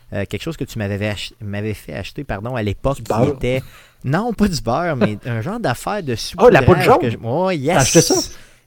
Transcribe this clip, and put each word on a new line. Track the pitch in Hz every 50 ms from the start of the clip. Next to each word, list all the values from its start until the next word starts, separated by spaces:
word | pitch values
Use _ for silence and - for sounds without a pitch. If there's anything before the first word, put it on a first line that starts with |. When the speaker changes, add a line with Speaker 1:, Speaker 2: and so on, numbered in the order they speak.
| _ - 104
Speaker 1:
euh, | 98 98
quelque | - - 98 -
chose | 165 160
que | - 139
tu | - - 113
m'avais | 104 98 101 98 104 107
ach-, | 104 - - - - - 110
m'avais | 101 101 104 104 110 101
fait | - - - 107
acheter, | - 95 - - - 143
pardon, | - 113 98 104 120 131
à | 120 107
l'époque, | 104 95 - - 135 135 -
Speaker 2:
Du | 113
Speaker 1:
qui | - -
Speaker 2:
beurre. | 110 123 143
Speaker 1:
était, | 143 131 - 123 127 131 - - - - - - _ _ -
non, | 127 143 180 226 247 214
pas | - 208
du | 202 175 123 110
beurre, | 113 120 151 175 175 151
mais | 123 208 107 104 101 -
Speaker 2:
<laughs> |
Speaker 1:
un | 127 117 113
genre | 110 160 214 240
d'affaire | 202 143 117 - - - 202 208 170
de | 135 117 - - - - 180
Speaker 2:
Oh, | 202 247
la | 196 143 127
poudre | 120 180 - -
Speaker 1:
saupoudrage |
Speaker 2:
jaune ? | 196 254 320
Speaker 1:
que | 330 120
je... | 104 80 78
oh, | 113 123 160 185 190
yes ! | 185 151 127 147 175
Speaker 2:
T'as | 151
acheté | 131 - - 170
ça ? | - - 370 349 - - - - - - _ _ _